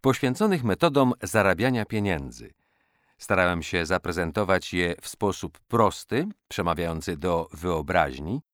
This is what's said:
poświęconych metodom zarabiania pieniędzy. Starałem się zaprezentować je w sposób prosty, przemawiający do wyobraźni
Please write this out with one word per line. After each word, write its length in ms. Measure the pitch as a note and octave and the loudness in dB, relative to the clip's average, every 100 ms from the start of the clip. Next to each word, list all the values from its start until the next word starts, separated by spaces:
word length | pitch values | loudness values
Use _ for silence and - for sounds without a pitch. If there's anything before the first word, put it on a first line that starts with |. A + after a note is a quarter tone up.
poświęconych 640 | C3 C3 C3 C3 G#3+ F3+ | 2 2 0 0 0 2
metodom 480 | A#2+ F#2 E3+ C#3 C3 A#2+ | 0 2 2 4 2 2
zarabiania 600 | G2+ A2 G2 F2 A#2+ B2 | -2 2 4 4 2 0
pieniędzy. 680 | G#2+ A2 G2+ E2+ C2 A#1+ G#2 _ _ _ _ _ _ _ | -2 -2 0 -2 -4 -12 -20 _ _ _ _ _ _ _
Starałem 440 | - G2 F2+ F2 | -2 2 4 2
się 240 | D#2+ F#2 E2 | -2 -2 0
zaprezentować 880 | F2+ - E2+ E2+ D#2 G2 F#2 - | 0 0 -2 -2 -2 2 2 0
je 200 | F2 F2 E2+ | -2 0 -2
w 80 | - | -10
sposób 500 | - G#2 F#2 E2 - _ | -4 -2 -2 -8 -12 _
prosty, 600 | A#2 G#2+ - - A2+ F#3+ G#3 _ | 2 4 2 -4 -4 -4 -8 _
przemawiający 680 | - F2 E2 E2+ E2 D#2 E2 | -4 -2 0 -2 -4 -4 -4
do 320 | F2+ E2+ D#2+ | -2 -2 -4
wyobraźni 920 | D#2 F2 E2 D2 F2 D2 C2 D#2 B2+ - | -8 -4 -4 0 0 0 -2 -6 -6 -8